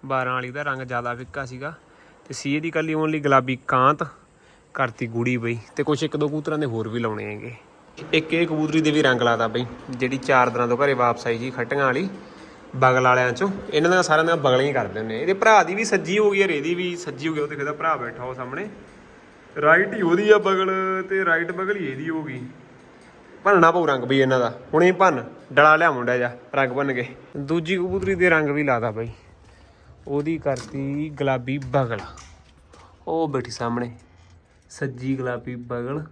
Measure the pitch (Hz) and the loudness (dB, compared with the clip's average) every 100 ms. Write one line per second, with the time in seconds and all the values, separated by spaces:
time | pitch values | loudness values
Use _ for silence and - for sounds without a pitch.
0 | 135 131 127 127 127 131 147 131 127 123 | -2 -2 -2 -4 -6 -8 -6 -6 -6 -6
1 | 120 120 127 143 131 127 143 165 _ _ | -6 -8 -10 -12 -12 -12 -14 -14 _ _
2 | - _ - 135 143 147 160 160 156 156 | -20 _ -16 -8 -4 -2 -2 -2 -2 -2
3 | 156 156 143 135 127 127 - 131 131 151 | -2 0 4 4 2 -6 0 4 4 2
4 | 156 - _ _ _ _ _ - 127 113 | -4 -10 _ _ _ _ _ -4 -4 -4
5 | 117 113 120 123 117 117 - - 147 147 | -6 -2 -2 -2 -2 -6 -8 -6 -2 -2
6 | 160 151 151 151 151 151 143 113 110 117 | -2 -2 -2 -2 -4 -4 -2 -4 -4 -4
7 | 113 107 104 104 113 113 - - - - | -4 -4 -8 -10 -12 -16 -20 -20 -20 -18
8 | - 160 160 165 170 151 156 160 156 151 | -2 -2 0 -2 0 0 0 2 2 2
9 | 139 123 120 113 113 117 123 - - 123 | 2 4 2 2 0 -2 -6 -10 -14 -6
10 | 127 131 127 131 123 117 120 120 143 127 | -4 -4 2 2 2 0 -2 0 0 2
11 | 123 120 123 117 127 127 120 139 135 127 | 0 0 -4 -4 -6 -8 -4 0 0 0
12 | 190 - - - - - - 127 127 127 | -4 -8 -18 -20 -20 -20 -14 2 4 4
13 | 127 123 123 117 196 196 - 151 170 185 | 4 4 2 0 -4 -4 -2 0 4 4
14 | 165 156 160 165 139 127 139 135 104 101 | 4 2 4 2 4 4 2 -2 -4 -6
15 | 110 110 165 196 220 214 165 196 220 196 | -6 -4 -2 2 6 6 6 -2 -2 -2
16 | 160 202 208 196 196 151 147 175 180 175 | 0 2 2 4 2 0 -2 -4 -4 -6
17 | 160 135 156 151 147 147 143 147 160 147 | -10 -8 -6 -4 -4 -6 -8 -4 -2 -2
18 | 120 117 127 127 127 143 208 - - - | -6 -10 -10 -10 -10 -8 -10 -14 -20 -20
19 | - - - - - - 147 170 202 220 | -20 -20 -20 -20 -14 0 6 6 4 0
20 | 175 175 208 214 190 190 190 190 190 190 | 2 2 6 6 6 2 0 0 -2 -4
21 | 190 190 185 165 170 175 190 208 151 135 | -2 -2 2 0 -2 -6 -4 -4 -6 -6
22 | 156 160 147 123 127 - - - - - | -6 -6 -8 -10 -14 -18 -20 -20 -20 -20
23 | - - - - 190 196 165 170 156 135 | -20 -20 -20 -2 4 6 6 4 2 0
24 | 123 135 131 131 120 110 - 151 180 180 | 2 2 4 4 2 -4 -2 4 4 6
25 | 190 135 117 - - 139 151 156 165 131 | 4 4 -6 -16 -2 6 8 8 4 2
26 | 120 123 120 120 - 139 135 127 139 123 | 0 0 0 -4 -6 -2 0 0 -2 -2
27 | 120 - - 147 139 170 160 185 180 190 | -6 -10 -14 -12 -4 -2 0 -2 -2 -2
28 | 185 185 180 165 151 147 143 120 117 107 | -2 2 4 4 2 0 0 0 -2 -4
29 | 117 - - - - - - _ - - | -10 -12 -20 -20 -20 -20 -20 _ -20 -20
30 | - 143 147 160 143 131 - 139 135 143 | -6 -4 -2 -4 -4 -4 -6 -8 -6 -4
31 | 156 143 139 131 123 139 131 139 123 110 | -6 -4 -2 -2 -2 -6 -2 -2 0 -4
32 | - - - - - _ _ - - _ | -8 -18 -20 -20 -20 _ _ -20 -20 _
33 | - 165 160 135 123 117 120 120 120 117 | -6 -2 -2 -2 -6 -6 -4 -4 -6 -10
34 | _ _ - - _ _ _ - 135 120 | _ _ -20 -20 _ _ _ -8 -8 -6
35 | 131 131 127 123 123 123 120 120 120 147 | -4 -4 -4 -6 -8 -12 -8 -8 -6 -8
36 | 156 | -10